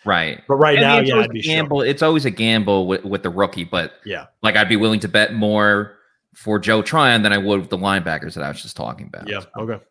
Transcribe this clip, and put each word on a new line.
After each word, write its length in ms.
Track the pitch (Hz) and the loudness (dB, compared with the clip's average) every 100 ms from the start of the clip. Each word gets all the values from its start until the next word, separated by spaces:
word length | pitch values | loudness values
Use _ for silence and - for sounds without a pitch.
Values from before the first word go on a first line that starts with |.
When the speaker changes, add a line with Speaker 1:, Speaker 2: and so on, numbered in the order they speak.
Speaker 1:
Right. 380 | 104 87 80 - - | -2 0 0 -6 -2
Speaker 2:
But 80 | 139 | 4
right 200 | 151 143 | 4 4
Speaker 1:
And 40 | |
Speaker 2:
now, 140 | 139 143 | 4 4
Speaker 1:
it's 80 | 135 | 4
Speaker 2:
yeah, 60 | |
Speaker 1:
always 120 | 117 113 | 2 0
Speaker 2:
I'd 40 | |
be 60 | 113 | -4
Speaker 1:
a 40 | |
gamble. 360 | 127 160 151 143 | -2 -2 -2 -2
Speaker 2:
shocked. 80 | 123 | -2
Speaker 1:
It's 120 | 139 | 0
always 240 | 156 160 135 | 2 2 0
a 60 | |
gamble 560 | 98 113 113 101 98 92 | -2 0 2 2 2 2
with, 160 | 95 101 | -2 -4
with 160 | 98 | -6
the 60 | 92 | -4
rookie, 340 | 87 101 92 | -2 -2 -4
but 300 | 85 90 80 - | -6 -6 -6 -10
Speaker 2:
Yeah. 220 | 101 87 - _ | -14 -14 -14 _
Speaker 1:
like, 140 | 110 107 | 0 2
I'd 140 | 104 | 4
be 60 | 110 | 4
willing 240 | 110 110 | 2 0
to 60 | 98 | 0
bet 260 | 107 107 113 | 0 0 0
more 600 | 107 107 104 101 104 - _ _ _ | 0 2 2 2 -2 -12 _ _ _
for 260 | - 110 107 | -14 -4 -2
Joe 220 | 107 110 | 2 0
Tryon 400 | - 156 135 117 | 2 2 4 4
than 100 | 104 | 2
I 40 | 101 | 0
would 220 | 98 101 | 0 -2
with 80 | 87 | -2
the 80 | 92 | -4
linebackers 560 | 98 98 82 78 - - | -2 -2 -2 -6 -8 -10
that 80 | |
I 60 | 71 | -10
was 120 | 73 | -10
just 140 | - - | -14 -12
talking 300 | 60 62 - | -10 -12 -16
about. 200 | - 104 | -16 -12
Speaker 2:
Yeah. 120 | 101 | -12
Speaker 1:
So. 80 | 92 104 | -12 -12
Speaker 2:
Okay. 220 | 113 107 - | -10 -10 -14